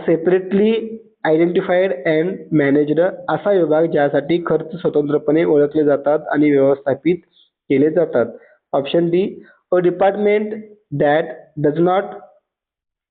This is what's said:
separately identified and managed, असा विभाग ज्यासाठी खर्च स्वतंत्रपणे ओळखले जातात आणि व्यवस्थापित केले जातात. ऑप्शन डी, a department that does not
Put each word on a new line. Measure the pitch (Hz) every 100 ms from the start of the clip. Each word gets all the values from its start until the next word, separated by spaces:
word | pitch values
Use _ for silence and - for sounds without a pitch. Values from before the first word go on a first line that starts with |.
| -
separately | 165 180 185 185 196 214 226 220 - - _ 156
identified | 156 170 180 185 180 190 - 170
and | 156 175 - - 156
managed, | 139 143 147 151 185 185 -
असा | 147 208
विभाग | 196 160 151
ज्यासाठी | 165 165 143 143 139 170 170
खर्च | 156 - 170
स्वतंत्रपणे | 165 151 147 147 147 151
ओळखले | 175 147 147 156
जातात | 151 139 143 156 -
आणि | 151 151
व्यवस्थापित | 143 135 139 - 131 165 175 - _ _ _ -
केले | 135 151
जातात. | 175 160 127 117 - - _ _
ऑप्शन | 143 139 170 170
डी, | 175 202 - - _ _
a | 180
department | 175 170 196 202 208 208 214 214 - - _ 143
that | 147 151 - - - - 147
does | 151
not | 175 185 196 - - _ _ _ _ _ _ _ _